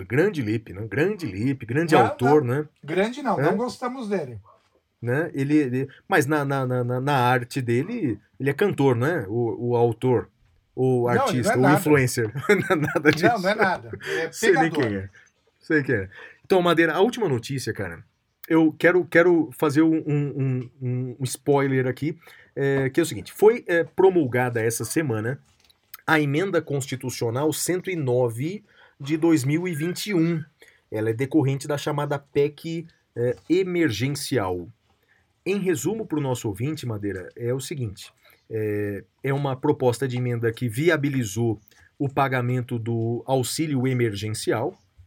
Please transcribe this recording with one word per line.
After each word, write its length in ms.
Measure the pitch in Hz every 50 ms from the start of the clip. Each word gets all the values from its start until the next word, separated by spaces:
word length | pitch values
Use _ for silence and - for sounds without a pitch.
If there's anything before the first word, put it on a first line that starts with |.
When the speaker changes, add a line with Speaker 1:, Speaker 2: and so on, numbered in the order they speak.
| 95
Speaker 1:
grande 360 | 95 113 139 180 214 190 156 117
Lipe, 320 | 104 113 113 110 - 87
né? 120 | 95 110
Grande 380 | 110 - 131 160 196 214 180 165
Lipe, 400 | 113 92 98 113 135 139 - -
grande 300 | 107 117 151 170 160 156
Speaker 2:
Não, 80 | - -
Speaker 1:
autor, 420 | - - - 123 131 147 151 131
Speaker 2:
não. 100 | 120 127
Speaker 1:
né? 120 | 147 151 - _ _ -
Speaker 2:
Grande 380 | 143 160 180 202 226 247 294 269
não, 160 | 240 196 131
Speaker 1:
Hã? 40 | 139
Speaker 2:
não 140 | 165 190
gostamos 540 | 202 247 247 - - 262 247 254 269 240 202
dele. 280 | 202 185 147 123 117 101 - - _ _ _ _ _ _ _ _ _ _
Speaker 1:
Né? 300 | - 117 123 147 170 160 -
Ele, 240 | 139 135 143 151
ele... 320 | 151 147 123 123 131 135 135 - - _
Mas 200 | - 196 165 127
na, 180 | 131 156 151 143
na, 220 | 139 139 139 131
na, 180 | 127 127 127 120
na, 160 | 120 123 127
na 160 | 131 147 147
arte 460 | 131 120 123 127 127 123 - - 139 123
dele, 580 | 117 117 120 139 - 240 240 180 127 104 - _ _ _ _
ele 120 | 131 139
é 20 | 143
cantor, 420 | 143 202 196 - - 139 135 123
né? 300 | 113 123 151 180 156 98
O, 440 | 92 110 120 120 113 98 - 120 120
o 60 | 120
autor, 540 | 117 120 120 113 - - 127 123 104 90 - _ _ _ _ _ _ _ _ _
o 300 | 123 127 131 127 123 120
Speaker 2:
Não, 40 | 120
ele 80 | 120 117
Speaker 1:
artista, 360 | 277 240 190 127 117 208 -
Speaker 2:
não 80 | 123 131
é 20 |
Speaker 1:
o 40 | 139
Speaker 2:
nada. 100 | 151 147
Speaker 1:
influencer. 520 | - 151 151 139 127 123 - 127 113 107 -
<laughs> 120 | 135 - -
Não 280 | 208 185 - - 190
é 0 |
nada 340 | 156 147 - - 170 135 151
disso. 160 | 151 151 175
Speaker 2:
Não, 120 | 220 - 208
não 80 | 175 190
é 60 | 214
nada. 440 | 226 208 185 175 - 113 117 98 101 -
É 300 | - - - 165 156 -
Speaker 1:
Sei 200 | - 220 226 180
nem 180 | 160 160 160
Speaker 2:
pegador. 140 | - 151 131
Speaker 1:
quem 120 | 110 101
é. 140 | 98 98 98 - - _ _ _ _ _ _ _ _
Sei 240 | _ - 160 151 135
quem 120 | 131 127
é. 160 | 104 95 95 - - - - - _ _
Então, 160 | _ 190 185
Madeira, 320 | 175 175 165 156 165 160 151
a 60 | 170
última 280 | 190 240 240 247 220 165
notícia, 440 | 131 113 - - 139 131 - 113 104
cara. 320 | - 101 90 82 80 - _ _ _ _ _ _ _ -
Eu 260 | - 165 160 160 156 151
quero, 320 | - - 175 175 180 175
quero 440 | - - 165 175 180 175 165 151 - -
fazer 260 | - 165 151 131 151 160
um, 140 | 160 160 160 -
um, 640 | 151 143 147 143 143 123 139 135 135 127 127 123 123 - 135 131
um, 340 | 123 123 127 127 127 120 -
um 60 | 135
spoiler 640 | 123 - - _ 147 139 139 139 139 135 131 127
aqui, 320 | 127 127 - 135 160 160 - _ - - - - _ _
é, 360 | 139 139 139 139 135 135 135
que 100 | 135 170
é 20 | 160
o 40 |
seguinte. 260 | 156 135 101 92 - -
Foi, 320 | - - 214 240 247 -
é, 160 | - 175 170 165
promulgada 800 | - - - 185 190 185 175 147 120 110 123 123 123 117 113
essa 240 | 110 117 113 - 117
semana 560 | - - 156 156 131 113 107 107 120 143 - _ _ _ _ _ _ _ _ _ _ - - _
a 140 | - 160 156
Emenda 400 | 151 143 139 156 190 202 175 160
Constitucional 880 | 156 - 139 139 131 - 135 123 - 127 - - 127 117 113 131 151 156 151
cento 360 | - - - 175 185 180 196
e 80 | 185
nove 680 | 165 143 123 120 123 127 120 110 117 139 165 196 208 - _ _ _ - _ _ _
de 160 | 139 139 156
dois 280 | 156 165 170 160 147 123
mil 220 | 139 151 170 180
e 80 | 185 165
vinte 340 | 139 160 175 180 - - 208
e 60 | 208
um. 280 | 165 165 165 170 160 147 - _ _ - - _ _ _ _
Ela 200 | - 107 110 113
é 40 | 113
decorrente 520 | 113 135 131 - 160 127 135 139 139 -
da 120 | 135 147 139
chamada 400 | - 160 147 147 147 143 147 143
pec, 680 | - _ _ 143 143 147 147 - - 165 165 170 160 - _ _ _ _ _
é, 200 | 117 120 123 120 - _ -
emergencial. 1200 | 160 185 190 180 175 175 165 139 107 95 123 139 147 139 - - 135 117 98 92 90 90 85 107 - _ _ _ _ _ _ _ _ _ _ _ _ _ _
Em 120 | 165 196 202
resumo, 460 | 175 185 170 123 - 175 214 226 214
pro 160 | - 160 151
nosso 280 | 139 131 123 - - 113
ouvinte, 360 | 95 95 120 147 160 151 -
Madeira, 460 | 123 110 101 101 101 92 92 90 - -
é 180 | - 120 120 131
o 60 | 135
seguinte. 520 | 135 - 175 139 120 104 95 - - - _ _ _ _ _ _ _ _
É, 520 | 113 110 107 107 104 104 104 104 101 98 - _ _ _ -
é 100 | 135 139
uma 240 | 139 143 135 127
proposta 500 | 123 - 147 143 - 131 123 113 - 139
de 120 | 131 120 123
emenda 340 | 123 123 120 117 117 113 110
que 160 | - 127 120
viabilizou 880 | 104 123 160 175 165 156 135 147 135 131 120 104 98 113 120 117 107 101 _ _ _ _ _ _ _ _
o 120 | 143 127
pagamento 680 | - 135 135 135 131 127 120 123 127 127 120 - 127 117
do 460 | 110 117 117 113 113 113 120 120 -
auxílio 600 | - 135 135 123 - - - 160 156 143 127 123 131
emergencial, 880 | 131 123 120 113 101 98 107 107 107 - - 175 147 110 123 175 - _ _ _ _ - -